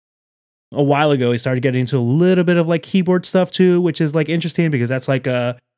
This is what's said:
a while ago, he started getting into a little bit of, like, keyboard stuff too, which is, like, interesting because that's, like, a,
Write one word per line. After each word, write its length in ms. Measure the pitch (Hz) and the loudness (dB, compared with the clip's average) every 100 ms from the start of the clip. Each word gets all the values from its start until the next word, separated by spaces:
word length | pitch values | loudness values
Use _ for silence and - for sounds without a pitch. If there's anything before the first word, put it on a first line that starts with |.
| _ _ _ _ _ _ _ | _ _ _ _ _ _ _
a 100 | 131 | -2
while 280 | 143 143 151 | 2 2 2
ago, 220 | 139 120 | 2 0
he 60 | 120 | 0
started 240 | 135 127 | -2 -2
getting 180 | 131 127 | 0 -2
into 160 | 123 135 | -2 -2
a 40 | |
little 440 | 117 147 180 185 | 0 2 2 2
bit 120 | 175 175 | 2 0
of, 120 | 165 | 0
like, 140 | 170 | -2
keyboard 440 | - 190 180 180 - | -2 -2 2 0 0
stuff 240 | 190 180 | 0 0
too, 300 | - 185 175 | 2 2 4
which 200 | 175 147 | 0 -2
is, 140 | 156 | -2
like, 140 | 156 156 | 0 -2
interesting 420 | 165 160 - 165 | -2 -4 -2 -2
because 180 | 143 120 | 0 -2
that's, 200 | 131 139 | -4 -2
like, 180 | 131 131 | -4 -2
a, 320 | 123 120 120 _ | -4 -4 -8 _